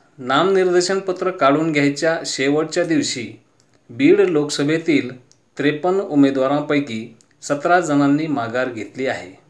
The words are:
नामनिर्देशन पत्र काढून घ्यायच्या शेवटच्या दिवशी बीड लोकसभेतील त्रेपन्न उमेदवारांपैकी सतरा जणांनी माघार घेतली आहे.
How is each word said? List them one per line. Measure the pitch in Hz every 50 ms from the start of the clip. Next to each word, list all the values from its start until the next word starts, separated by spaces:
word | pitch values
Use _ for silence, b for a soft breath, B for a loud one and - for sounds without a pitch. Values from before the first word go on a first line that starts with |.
| _ _ _ -
नामनिर्देशन | 127 123 131 147 170 196 196 185 190 185 175 180 175 185 190 190
पत्र | 190 196 185 185 185 185
काढून | 180 - 139 135 143 151 160 165
घ्यायच्या | 151 147 143 143 139 - 165 160 165 - 147
शेवटच्या | 139 - - 135 139 143 151 156 - - 175 175
दिवशी | 165 165 143 120 - - 127 110 - - - _ _ _ _ _ _ _ _ _ -
बीड | 117 120 135 156 190 202
लोकसभेतील | 196 185 165 147 147 - - - 143 147 160 160 165 - 156 135 120 123 - - _ _ _ _ _ _ _ -
त्रेपन्न | 135 147 151 151 - 180 185 196
उमेदवारांपैकी | 202 - 147 143 139 135 127 131 131 135 143 147 147 151 147 143 139 - 113 110 113 139 - _ _ _ _ _
सतरा | - - 147 143 - 170 175 180
जणांनी | 170 151 147 143 143 139 143 151 160 160
माघार | 143 120 113 113 113 123 127 127
घेतली | 117 110 101 - - 127 131 127
आहे. | 110 98 90 90 95 - _